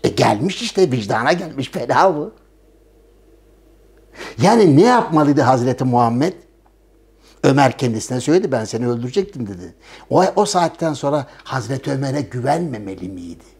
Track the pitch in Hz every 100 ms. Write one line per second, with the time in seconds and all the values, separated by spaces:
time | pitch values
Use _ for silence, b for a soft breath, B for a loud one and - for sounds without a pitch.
0 | - 101 120 107 165 - 233 - 180 127
1 | 101 117 127 175 175 135 131 180 120 131
2 | 190 151 175 - _ _ _ _ _ _
3 | _ _ _ _ _ _ _ _ _ _
4 | _ B B B 151 233 190 139 226 247
5 | - 160 147 143 127 131 123 123 131 123
6 | 117 120 160 - _ _ _ _ _ _
7 | _ _ b b 135 139 131 - 127 110
8 | - 127 123 175 165 131 110 - 120 120
9 | 127 202 190 135 110 92 90 - B B
10 | B 147 190 190 185 180 165 - 165 143
11 | 143 147 127 B - 131 107 135 156 135
12 | 139 143 135 127 123 156 175 113 98 95
13 | 92 92 87 85 -